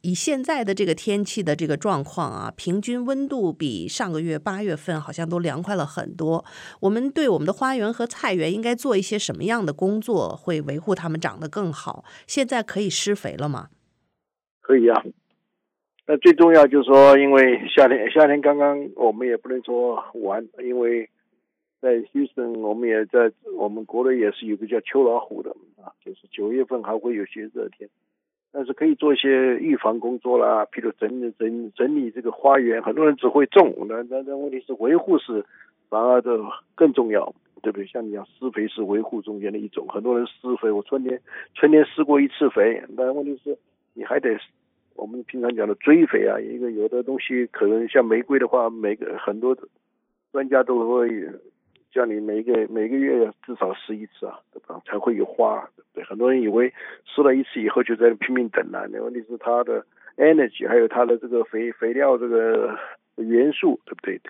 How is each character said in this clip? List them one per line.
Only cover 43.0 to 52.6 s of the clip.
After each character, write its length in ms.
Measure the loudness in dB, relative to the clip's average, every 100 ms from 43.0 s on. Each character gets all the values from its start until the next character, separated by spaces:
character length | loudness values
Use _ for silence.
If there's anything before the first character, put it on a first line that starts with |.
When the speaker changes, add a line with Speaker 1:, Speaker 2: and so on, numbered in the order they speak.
| -2 -2
Speaker 2:
问 80 |
题 160 | -6 -8
是 160 | -8 -10 _ _ _
你 100 | -16
还 160 | -4 -2
得， 180 | 0 -2 -6 _ _ _ _ -14
我 100 | -12
们 180 | -12
平 180 | -12 -6
常 140 | -4 -2
讲 100 | -4
的 80 | -2
追 300 | 4 6 6
肥 220 | 2 0
啊， 100 | -2
一 180 | -6 -8
个 100 | -6
有 180 | -4 -2
的 120 | -2
东 140 | -4 -6
西 240 | -4 -4 -4
可 220 | -2 0
能 200 | 0 2
像 160 | 2
玫 180 | 4 0
瑰 160 | 2 0
的 120 | 2
话， 200 | 0 0
每 280 | -2 -6 -4
个， 200 | -8 -8
很 220 | -6 -4
多 180 | -2 -2 -6 _ _ _ _ _ _
专 160 | -6 0
家 120 | 2
都 280 | 2 0 0
会 200 | 0 0 -2 -8 -14 -20 _ _ _ _
叫 140 | -2 -2
你 140 | -2
每 240 | -4 -4
个， 100 | 0 0